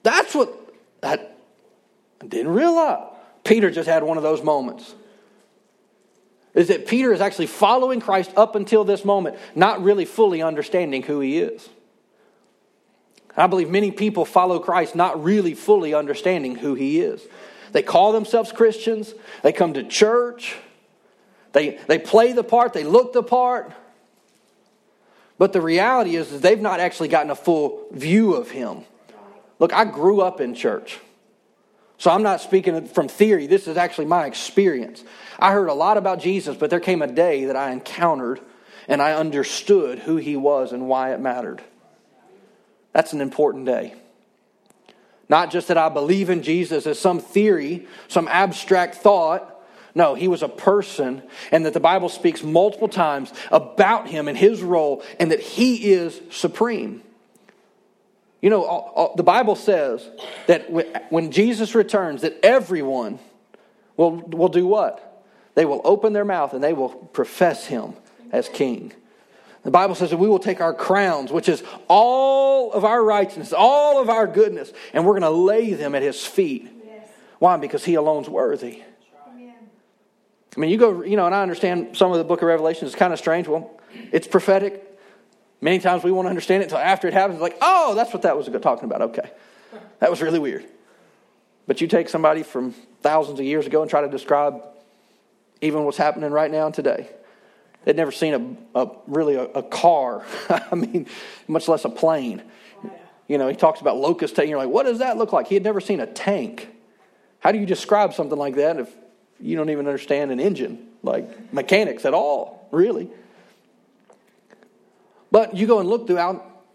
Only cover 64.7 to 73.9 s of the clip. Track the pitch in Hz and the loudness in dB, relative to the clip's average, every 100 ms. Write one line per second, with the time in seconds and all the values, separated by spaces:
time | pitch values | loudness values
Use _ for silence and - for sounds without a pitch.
64.7 | 214 170 - - - _ _ _ - 156 | 2 0 -6 -20 -20 _ _ _ 0 0
65.7 | 139 156 202 220 208 202 180 143 131 143 | 2 2 4 2 0 -2 -2 -2 -2 -2
66.7 | 156 127 - - - 123 - 175 143 - | -2 -4 -6 -10 -6 -4 0 0 0 -8
67.7 | 120 110 - _ _ - 123 - - 135 | -8 -8 -16 _ _ -6 -4 -4 -4 -4
68.7 | 117 82 - _ _ _ _ _ - - | -4 -10 -20 _ _ _ _ _ -12 2
69.7 | 175 196 170 175 165 208 196 214 185 165 | 4 4 0 -2 2 4 2 0 -2 -2
70.7 | - - 196 190 151 127 160 170 160 - | -2 0 2 2 -2 -2 -2 0 -2 -6
71.7 | - - 190 240 254 269 269 269 269 240 | -18 4 6 6 4 2 4 4 2 0
72.7 | 214 208 233 220 208 196 160 214 160 226 | 0 2 4 4 2 0 -4 -6 4 6
73.7 | 285 294 | 6 4